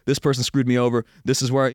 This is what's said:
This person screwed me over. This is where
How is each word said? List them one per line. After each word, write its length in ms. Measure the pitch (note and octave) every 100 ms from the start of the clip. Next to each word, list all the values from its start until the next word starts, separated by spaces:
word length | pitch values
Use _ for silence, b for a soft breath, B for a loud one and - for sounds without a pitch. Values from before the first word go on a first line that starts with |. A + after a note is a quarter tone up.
This 160 | b C#3
person 240 | D3 B2+
screwed 240 | A#2+ C#3 B2
me 100 | B2
over. 260 | B2 A#2+ A2 b
This 180 | - C3
is 80 | B2+
where 220 | C3 C3